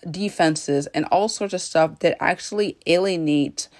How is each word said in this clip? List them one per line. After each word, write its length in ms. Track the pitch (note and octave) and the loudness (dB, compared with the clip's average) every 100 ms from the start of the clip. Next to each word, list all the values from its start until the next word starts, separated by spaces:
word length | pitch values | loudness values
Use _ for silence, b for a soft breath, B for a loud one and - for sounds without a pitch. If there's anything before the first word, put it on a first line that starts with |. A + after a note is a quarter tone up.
| F3 | -12
defenses 800 | E3 G3+ - E3 D#3 - C#3+ C#3+ | -6 -4 2 2 0 0 -2 -2
and 180 | D3+ D#3 | -4 0
all 180 | F#3 A3 | 2 0
sorts 240 | - G3+ | -2 -4
of 80 | F3+ | -4
stuff 380 | - E3 D#3+ D#3+ | -2 2 2 2
that 180 | F3 - | 0 0
actually 580 | - F3+ - G#3 G#3 - - | 0 -2 -4 -2 -2 -2 2
alienate 800 | F3 G3 F3 D#3 D3 C#3+ - - | 2 2 0 2 2 0 -4 -14